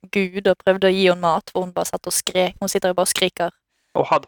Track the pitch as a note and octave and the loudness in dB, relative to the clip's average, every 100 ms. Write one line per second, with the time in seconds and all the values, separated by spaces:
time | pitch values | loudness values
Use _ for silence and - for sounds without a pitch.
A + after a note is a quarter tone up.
0 | F#3 G3+ F#3 F#3+ G3+ F3+ G3 F#3+ F#3+ F#3+ | -6 -4 -2 -2 0 2 2 2 4 4
1 | F#3 F3 E3+ D#3+ - F#3 F3+ F3 E3 F#3 | 2 2 0 0 -2 -6 -4 -6 -6 -6
2 | - - - F#3 F#3 - F#3+ G3 F#3 F3+ | -6 -4 -2 0 -2 -2 -4 -2 -2 0
3 | F3+ - F#3 - E3+ _ _ _ _ - | -2 0 -2 -2 -6 _ _ _ _ -2
4 | - D3+ | 2 0